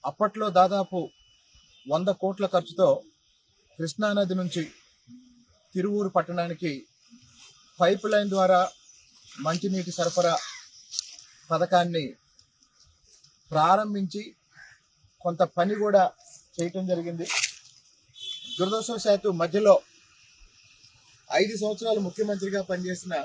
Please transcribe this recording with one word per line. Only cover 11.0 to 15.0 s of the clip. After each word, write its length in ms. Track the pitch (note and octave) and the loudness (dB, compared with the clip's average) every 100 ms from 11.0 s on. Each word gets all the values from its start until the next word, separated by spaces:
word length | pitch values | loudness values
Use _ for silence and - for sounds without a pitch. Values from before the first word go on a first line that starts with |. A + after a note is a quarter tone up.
| - - - _ - | -10 -20 -20 _ -4
పథకాన్ని 540 | D#3+ F3 F3+ F3 E3+ C#3 - _ _ _ _ _ _ _ _ _ _ _ _ _ | -2 2 2 2 -4 -6 -12 _ _ _ _ _ _ _ _ _ _ _ _ _
ప్రారంభించి 720 | D#3 D#3+ G3 G#3+ G3+ F#3+ G#3 A3 _ _ - - _ _ _ | 2 4 4 2 -4 -6 -8 -12 _ _ -20 -20 _ _ _